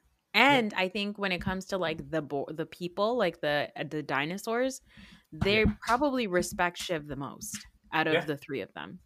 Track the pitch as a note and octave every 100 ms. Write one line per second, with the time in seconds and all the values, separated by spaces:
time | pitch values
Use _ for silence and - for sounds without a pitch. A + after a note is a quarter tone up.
0 | _ _ _ G#3 C4 C#4 G#3+ F#3+ F#3 G#3
1 | G3+ G#3 G3 F3 G3 F#3+ F#3 G3 E3 D#3+
2 | C#3 D#3+ D3 C#3+ - D#3 D#3+ - F3 F3
3 | G#3 B3 F#3 E3 D3 D3 B2+ - D3+ D#3
4 | C#3+ C3+ D3 F#3+ - A3+ C4 C4 - -
5 | - - _ D#3 G3 G#3+ G#3+ G#3 - A#3+
6 | D4 C4 G#3+ F3+ E3+ - F3 - - E3
7 | D3 C#3 C3+ - - - - _ _ D#3+
8 | D#3+ D#3+ D3+ C#3+ - C3+ F#2 - D#2 F3+